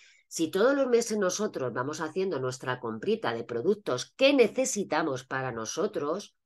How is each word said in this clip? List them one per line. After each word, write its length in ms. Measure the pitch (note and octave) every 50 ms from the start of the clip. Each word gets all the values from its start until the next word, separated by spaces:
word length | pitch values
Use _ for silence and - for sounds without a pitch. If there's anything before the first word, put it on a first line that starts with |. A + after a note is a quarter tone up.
| - - _ _ _ -
Si 200 | - - E3 D3+
todos 280 | - F#3+ G#3+ C4 C#4+
los 100 | C#4 C4+
meses 320 | B3+ A#3+ A#3 A#3 A#3 G#3 G#3
nosotros 540 | G3 F#3 - - G#3 G#3 - D#3+ C3 B2 G#2+
vamos 280 | B2+ B2 C#3 D3+ E3+
haciendo 380 | E3 D#3 D#3 F#3 F#3+ G3 E3+ C3
nuestra 400 | C3 B2+ B2+ - - B2+ B2+ B2+
comprita 560 | - A2+ A2 A2 - F#3+ A3 A3 - B2+ A#2
de 80 | A2+ A2+
productos 680 | - A#2 A2+ A#2+ F3 G#3+ G#3 - - B2+ B2 - - _
que 160 | - C4 C#4 C#4+
necesitamos 920 | C4+ A#3 G3 - - C4 - - G#3 F#3 - D3+ D3+ E3 D#3 C3 B2+ -
para 260 | - C#3 C3 C3 B2+
nosotros 840 | A#2+ A2+ A2 A2 - D#3+ F#3 G#3 - - C#3+ C#3+ E3 G3+ - - _ _ _